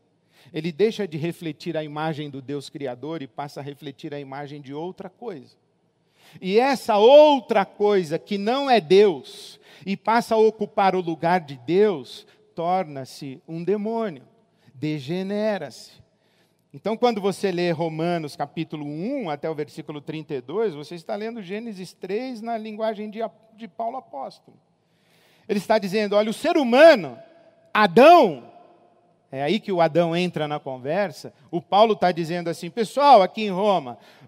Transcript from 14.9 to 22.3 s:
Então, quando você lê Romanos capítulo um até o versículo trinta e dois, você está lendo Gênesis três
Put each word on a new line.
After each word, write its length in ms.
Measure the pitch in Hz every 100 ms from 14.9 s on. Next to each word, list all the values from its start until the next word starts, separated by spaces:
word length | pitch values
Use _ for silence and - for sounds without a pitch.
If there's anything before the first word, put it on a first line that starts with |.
| 151 127 180 190 208 214 196 139 - - _ _ _ _ _ _ _ _
Então, 240 | 143 190 220
quando 240 | 240 208
você 320 | 196 - 196
lê 200 | 170 175
Romanos 640 | 156 165 156 170 170 151 -
capítulo 500 | 147 - 160 156 147
um 440 | 151 208 285 180
até 200 | 143 165
o 60 | 151
versículo 460 | 135 - 151 147
trinta 340 | 151 151 147 139
e 60 |
dois, 340 | 123 185 226 147
você 180 | 147
está 220 | 170 - 208
lendo 260 | 220 233
Gênesis 520 | 175 202 233 185 180
três 480 | - 185 208 262